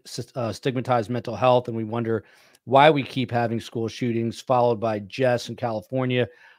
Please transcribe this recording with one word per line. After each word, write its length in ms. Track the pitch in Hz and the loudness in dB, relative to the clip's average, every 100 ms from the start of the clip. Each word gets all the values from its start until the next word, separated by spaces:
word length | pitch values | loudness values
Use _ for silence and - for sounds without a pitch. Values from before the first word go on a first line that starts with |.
| - | -10
s-, 260 | - - | -12 -10
uh, 180 | - 113 | -6 -6
stigmatize 580 | 95 143 127 123 123 104 | -4 -4 -4 0 0 0
mental 260 | 120 123 104 | -4 -6 0
health, 320 | 127 123 123 | 4 4 2
and 80 | 113 | -4
we 80 | |
wonder 400 | 107 117 113 110 - _ _ _ | -4 -4 -2 -4 -6 _ _ _
why 260 | - 135 151 | 2 6 8
we 120 | 147 | 6
keep 280 | 127 131 123 | 0 -4 -2
having 300 | 120 117 113 | 0 -2 -2
school 280 | - 120 113 | -6 -6 -6
shootings," 520 | - 123 117 117 113 | -4 -2 -2 -2 -4
followed 400 | - 123 120 113 | 0 2 4 2
by 200 | 113 107 | -2 -4
Jess 480 | 101 - 127 120 - | -6 -2 0 0 -2
in 80 | 117 | -6
California. 720 | 117 110 - 131 127 123 120 - - | -6 -6 -6 -4 0 0 0 -4 -20